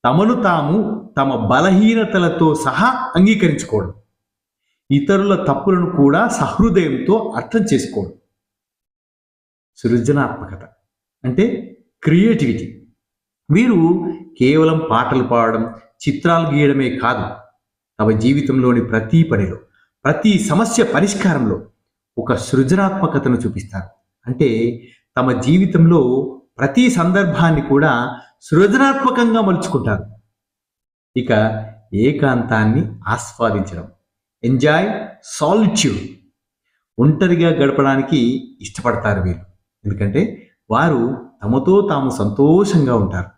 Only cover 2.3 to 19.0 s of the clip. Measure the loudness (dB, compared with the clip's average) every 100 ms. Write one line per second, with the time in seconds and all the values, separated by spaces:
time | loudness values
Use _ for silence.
2.3 | 2 2 2 -2 0 0 0 -4 2 4
3.3 | 4 2 0 -4 -4 -4 -12 _ _ _
4.3 | _ _ _ _ _ _ 0 2 0 2
5.3 | 0 0 -2 0 0 0 2 2 4 0
6.3 | -2 -4 0 2 2 0 -4 0 -2 -2
7.3 | -8 -4 -2 0 -2 -2 -8 -10 -14 _
8.3 | _ _ _ _ _ _ _ _ _ _
9.3 | _ _ _ _ _ -2 0 2 0 -2
10.3 | -6 -14 -16 -20 _ _ _ _ _ -4
11.3 | 0 0 -2 -12 -20 _ _ 2 4 4
12.3 | 2 -2 -4 -8 -16 _ _ _ _ _
13.3 | _ 0 2 2 2 2 0 -4 -10 -16
14.3 | 0 2 4 2 0 0 -2 0 -2 0
15.3 | 0 0 -2 -6 -8 _ _ -6 -2 0
16.3 | 0 0 2 2 2 -2 -2 -4 -4 -6
17.3 | -10 -20 _ _ _ _ -2 0 2 2
18.3 | 0 0 2 2 2 0 -4